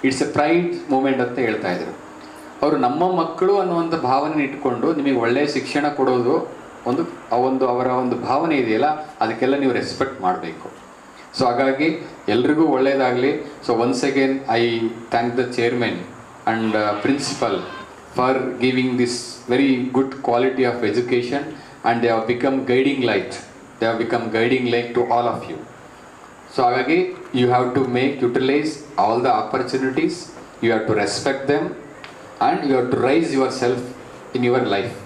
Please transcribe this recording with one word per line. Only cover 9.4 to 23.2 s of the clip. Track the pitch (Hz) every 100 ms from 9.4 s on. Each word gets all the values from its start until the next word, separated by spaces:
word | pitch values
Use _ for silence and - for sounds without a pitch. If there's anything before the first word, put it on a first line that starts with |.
| 131 139
ನೀವು | 135
ರೆಸ್ಪೆಕ್ಟ್ | 110 87 - - -
ಮಾಡ್ಬೇಕು. | 95 90 85 - - - - - - - - -
So |
ಹಾಗಾಗಿ | 131 131 135 139 160 - - - -
ಎಲ್ರಿಗೂ | 180 143 151 160
ಒಳ್ಳೇದಾಗ್ಲಿ. | 131 135 135 127 123 135 160 - - -
So | 113
once | 120 - 139
again | 135 135 135 -
I | 117 120 117 113 - -
thank | 117 120 123
the | 123 -
chairman | 120 123 113 90 - - - - -
and, | 113 110
uh, | 107 107 101
principal | - 131 - - 117 95 90 - - - -
for | - 127 131 123 -
giving | 127 127 127 123
this | 120 - - - -
very | 127 139 127 123 123
good | 135 -
quality | - 120 131 -
of | 123 120
education, | 104 110 123 120 120 139 156 - - -
and | 120 120
they | 117
have | 113 110
become | 120 135 135
guiding | 123 127 135 131
light. | 120 120